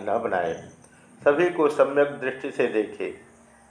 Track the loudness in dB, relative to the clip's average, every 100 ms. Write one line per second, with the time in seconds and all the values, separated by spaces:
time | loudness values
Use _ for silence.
0 | -4 -2 -2 -2 -2 -6 -12 -20 -20 -20
1 | -20 -2 2 4 2 2 2 4 2 4
2 | 2 0 -6 -6 -6 -2 0 0 -2 -4
3 | -10 -10 -18 -20 -20 _ -8